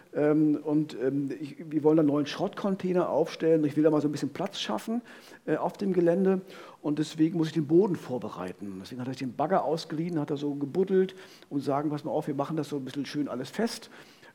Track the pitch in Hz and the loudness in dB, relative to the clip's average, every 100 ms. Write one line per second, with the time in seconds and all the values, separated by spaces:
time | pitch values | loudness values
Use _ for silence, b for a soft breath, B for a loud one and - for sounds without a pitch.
0 | B - 147 151 156 147 156 151 147 107 | B 0 4 4 4 2 2 0 0 -2
1 | 131 139 135 123 139 - 165 151 151 160 | -2 0 -2 -6 -10 -12 -6 2 4 6
2 | 147 147 143 - 190 - 202 190 180 180 | 4 2 -2 -4 -4 -2 -4 -2 0 0
3 | 139 123 165 - 160 160 151 127 156 151 | 2 2 0 0 2 4 4 4 4 4
4 | 143 143 131 - 185 - - 214 - 233 | 2 -2 -4 -4 -6 -6 -4 -4 -4 -6
5 | B B B B - 156 160 - 202 180 | B B B B -4 -2 -2 -2 0 4
6 | 170 180 190 190 B B B B 151 151 | 4 4 4 2 B B B B -2 -2
7 | 151 160 160 165 156 170 139 170 208 160 | -2 2 2 2 0 0 4 6 6 0
8 | - 123 104 - 92 - 101 95 90 127 | -4 -6 -6 -8 -10 -10 -12 -12 -12 -8
9 | 127 127 131 107 156 185 123 160 - 156 | -8 -6 -6 -2 2 2 2 -2 -2 -4
10 | 175 165 147 143 147 143 139 165 190 190 | -2 -2 -2 -2 -4 -4 -2 0 2 2
11 | 190 B B B B 143 127 139 151 147 | 2 B B B B -4 -2 0 0 -4
12 | 139 135 156 143 139 156 139 147 131 143 | -2 -2 -2 -2 -2 -4 -4 -6 -6 -6
13 | 127 147 131 123 135 - 226 - - B | -4 -4 -4 -6 -6 -2 -2 -4 -14 B
14 | B B B | B B B